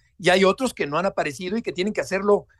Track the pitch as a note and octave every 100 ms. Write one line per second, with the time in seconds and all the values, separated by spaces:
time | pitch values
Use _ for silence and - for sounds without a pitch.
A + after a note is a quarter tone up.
0 | _ - F3 F#3 G3 - B3+ - D3+ D3+
1 | F#3+ G3 D#3 C#3 F3+ A3 G#3+ E3 G3 G3
2 | C#3 F#3+ G3+ G3+ - _